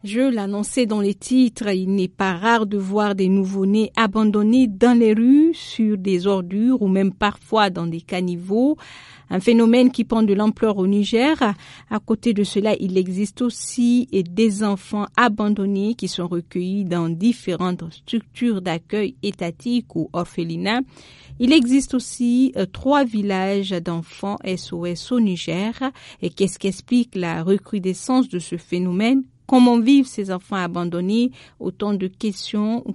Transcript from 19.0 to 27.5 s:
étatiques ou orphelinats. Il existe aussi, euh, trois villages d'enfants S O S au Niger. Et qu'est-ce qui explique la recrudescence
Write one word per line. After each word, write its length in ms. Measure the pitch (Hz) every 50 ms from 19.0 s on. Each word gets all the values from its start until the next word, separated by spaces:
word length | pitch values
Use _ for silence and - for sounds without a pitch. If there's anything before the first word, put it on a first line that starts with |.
| 208 - - _
étatiques 720 | - 208 190 - 180 170 165 - - 240 240 240 226 _ -
ou 140 | 165 156 - -
orphelinats. 680 | 175 175 - - - 170 165 165 170 180 196 220 247 269 - _ - - - - - - - -
Il 160 | - 247 247 302
existe 400 | 330 240 240 254 277 262 - -
aussi, 580 | 254 - - - - 240 240 240 247 262 262 -
euh, 80 | 202 190
trois 380 | 185 _ - - 269 285 294 277
villages 680 | 240 220 214 202 202 190 185 185 190 196 202 196 190
d'enfants 680 | 196 175 170 180 170 170 165 - - - - 196 202 - -
S 300 | 196 185 170 - - -
O 140 | 170 170
S 240 | 175 175 165 - -
au 80 | 254 247
Niger. 540 | 226 202 180 170 - - 165 175 196 220 233 - 269 262 262 - - - - _ -
Et 80 | 175
qu'est-ce 260 | - - 196 190 -
qui 100 | - -
explique 480 | 196 190 - - - 247 247 233 - _
la 280 | 190 180 170 165 165 160
recrudescence 840 | 180